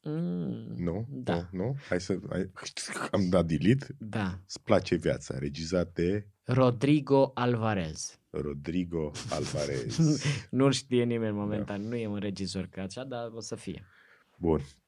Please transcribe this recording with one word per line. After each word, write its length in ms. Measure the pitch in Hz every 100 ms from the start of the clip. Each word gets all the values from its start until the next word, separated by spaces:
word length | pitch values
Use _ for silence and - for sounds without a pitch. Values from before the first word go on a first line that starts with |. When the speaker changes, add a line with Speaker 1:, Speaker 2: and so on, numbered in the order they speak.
Speaker 1:
Mm, 720 | - 156 175 175 160 113 113 117
Speaker 2:
Nu? 300 | 87 85 117
Speaker 1:
da. 240 | 135 127
Speaker 2:
Nu? 140 | 85 87 92
Nu? 120 | 104 139 -
Hai 120 | 90
să, 180 | 90 92 98
hai, 200 | 90 95 - - - - - -
am 180 | 104 92
dat 180 | 90 82
delete. 400 | 78 80 131 - -
Speaker 1:
Da. 400 | 110 110 95 92 -
Speaker 2:
Îți 160 | -
place 320 | - 101 90
viața, 440 | 87 80 65 - 65
regizat 540 | 69 71 80 90 87
de 340 | - 87 101 101 _
Speaker 1:
Rodrigo 880 | - 123 127 117 135 151 135 139 135
Alvarez. 840 | 135 123 120 113 101 80 78 - - _
Speaker 2:
Rodrigo 800 | 78 73 71 71 85 87 85 76 73 -
Alvarez. 680 | 78 73 78 73 69 60 110 160 143
Speaker 1:
<laughs> 260 | 143 143 -
Nu-l 220 | 127 139
știe 320 | 127 - 120
nimeni 300 | 120 117 110
Speaker 2:
Da. 60 | 104
Speaker 1:
momentan, 420 | 104 104 98 101
nu 120 | 104 120
e 100 | 110
un 120 | 104
regizor 480 | 101 95 95 95 85
ca 160 | -
așa, 220 | 95 -
dar 260 | 135 123 117
o 80 | 113
să 140 | 107
fie. 300 | 110 - 175 - _ _ - _ _
Speaker 2:
Bun. 220 | 85 78 - -